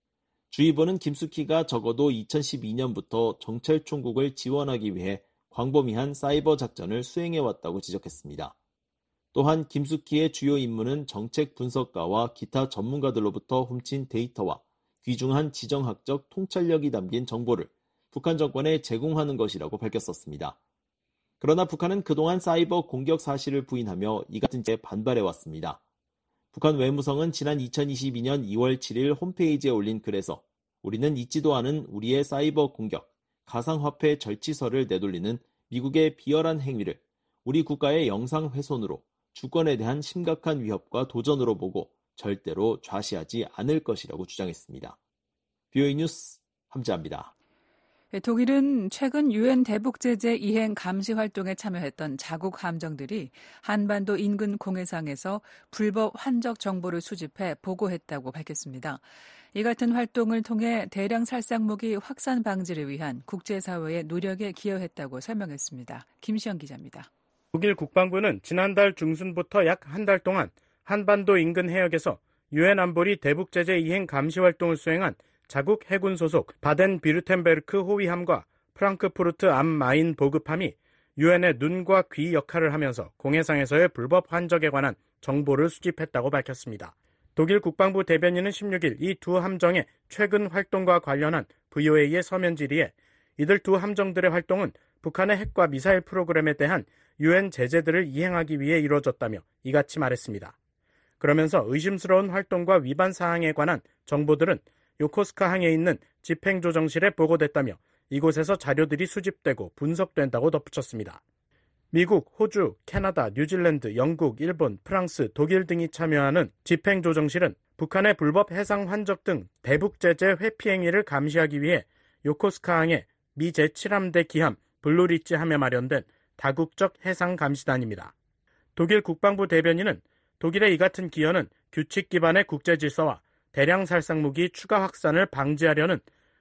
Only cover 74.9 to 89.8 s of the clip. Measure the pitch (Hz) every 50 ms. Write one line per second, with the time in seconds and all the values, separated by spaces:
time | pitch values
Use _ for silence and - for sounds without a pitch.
74.9 | 160 175 190 151 92 _ _ _ _ _ _ - - 139 139 180 214 214 - -
75.9 | 190 190 190 196 190 160 165 156 156 139 - - - _ - 147 151 151 190 196
76.9 | 190 160 - 156 151 180 - - 190 180 165 170 160 156 - - - 196 180 190
77.9 | 208 202 196 170 175 175 180 170 160 - - _ _ _ _ _ _ - 196 202
78.9 | 196 - - 190 - - 180 170 160 - 196 185 143 131 147 165 160 151 131 123
79.9 | 135 156 160 170 151 - 143 139 143 151 - - 156 175 185 - - _ _ _
80.9 | _ _ _ _ - 139 151 170 180 175 180 175 147 117 139 160 180 185 175 180
81.9 | 190 190 175 - - 139 151 175 165 147 - - - 170 160 151 143 156 147 135
82.9 | 120 113 98 - _ _ - 135 147 165 160 160 151 143 139 123 143 139 139 170
83.9 | - - 117 - 180 180 175 - 165 175 175 165 175 165 156 151 139 139 139 131
84.9 | 110 - _ _ _ _ - - 135 147 143 139 135 135 156 170 - - - 180
85.9 | 165 - 160 - - 127 120 135 143 139 127 - 131 - - 123 107 101 - -
86.9 | - _ _ _ _ _ _ _ - - 160 165 202 208 - 170 156 - 190 196
87.9 | 190 190 185 - 165 151 170 175 175 180 185 202 196 - 202 202 190 175 170 143
88.9 | 107 - 160 190 190 - - 170 180 185 170 190 190 170 180 175 185 175